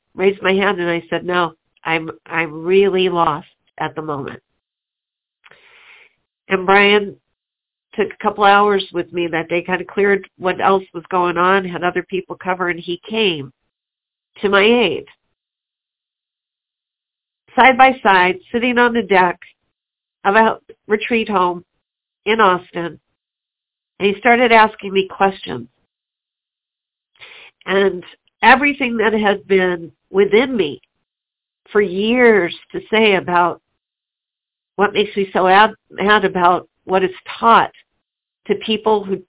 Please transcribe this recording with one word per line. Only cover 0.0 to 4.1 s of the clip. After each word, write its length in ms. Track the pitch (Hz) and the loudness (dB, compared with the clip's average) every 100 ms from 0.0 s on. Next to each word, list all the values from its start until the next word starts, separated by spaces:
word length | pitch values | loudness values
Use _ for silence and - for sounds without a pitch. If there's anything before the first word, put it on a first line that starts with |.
| _ - | _ -4
raised 260 | 190 196 | -2 0
my 120 | 180 | -2
hand 260 | 190 196 185 | 0 0 -2
and 100 | 175 | -4
I 120 | 170 165 | -4 -6
said, 160 | 170 | -8
"No, 320 | 170 180 165 - _ _ | -4 -2 -4 -6 _ _
I'm, 260 | - 165 160 - - | -6 -6 -6 -14 -10
I'm 380 | 165 165 156 | -6 -6 -8
really 460 | 165 190 196 185 185 | 0 2 2 0 -2
lost 380 | 175 165 147 143 _ _ - | -2 -2 -4 -10 _ _ -10
at 160 | 156 | -10
the 80 | 156 | -10
moment." 400 | 156 | -10